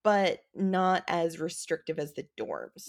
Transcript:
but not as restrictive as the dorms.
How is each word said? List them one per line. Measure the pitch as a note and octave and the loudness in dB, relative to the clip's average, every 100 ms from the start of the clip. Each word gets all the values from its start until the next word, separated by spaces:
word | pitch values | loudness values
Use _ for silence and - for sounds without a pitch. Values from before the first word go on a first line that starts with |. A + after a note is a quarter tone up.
but | G#3+ G3+ F#3+ - _ - | 2 4 2 0 _ -2
not | F#3+ F#3 F#3 F#3 - | 2 4 4 2 2
as | E3+ E3 E3 | 0 0 -2
restrictive | D#3+ - - D#3+ - D#3+ | -6 -6 -6 -4 -4 -6
as | D3+ | -6
the | - - - | -8 -12 -8
dorms. | G#3+ D2 - - | -6 -6 -10 -16